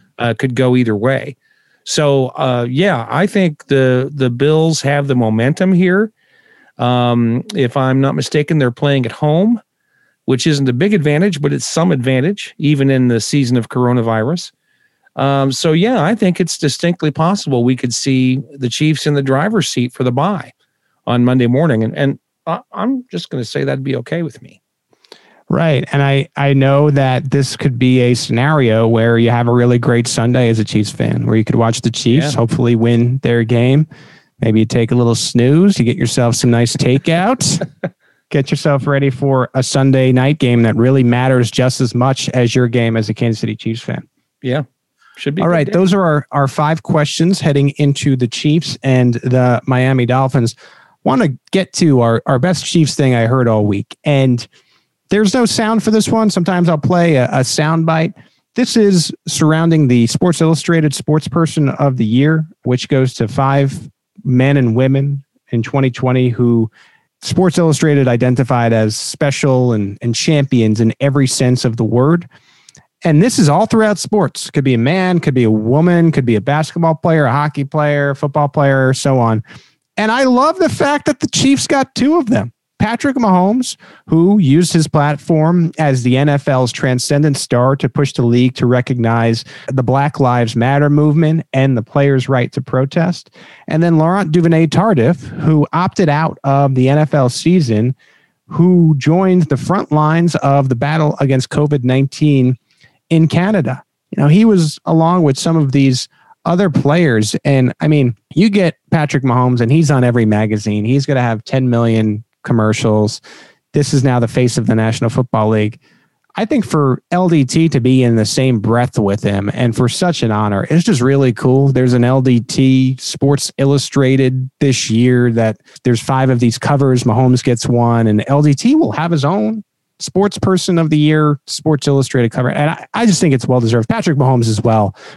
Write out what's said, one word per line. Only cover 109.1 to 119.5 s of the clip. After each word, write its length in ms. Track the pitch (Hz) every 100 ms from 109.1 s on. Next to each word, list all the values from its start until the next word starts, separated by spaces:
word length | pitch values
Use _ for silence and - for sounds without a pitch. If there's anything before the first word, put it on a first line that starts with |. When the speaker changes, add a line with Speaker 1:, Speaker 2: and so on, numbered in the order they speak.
| 143
Speaker 2:
Mahomes, 360 | 131 123 127 120
and 100 | 117
he's 220 | 151 151
on 140 | 135 123
every 200 | 120 107
magazine. 600 | 104 110 107 104 104 110
He's 200 | 139 135
gonna 160 | 135
have 220 | 123 110
ten 260 | - 135 127
million 540 | 117 117 113 110 107 - _
commercials. 800 | - 117 107 107 113 107 104 - - - - _ _
This 200 | 147 143
is 100 | 139
now 160 | 131 123
the 80 | 117
face 300 | 135 123 123
of 100 | 110
the 80 | 110
National 340 | 113 113 117
Football 400 | - 120 110 107
League. 300 | 110 107 - _ _ _ _ _ -
I 100 | 220
think 200 | 294 -
for 380 | 160 139 - _
L 160 | 175 185
D 160 | 160
T 240 | 131 - 160
to 100 | 143
be 220 | 123 131
in 140 | 120 117
the 100 | 104
same 340 | - 131 117
breath 380 | 104 117 123 -
with 260 | 101 101
him 280 | 104 98 101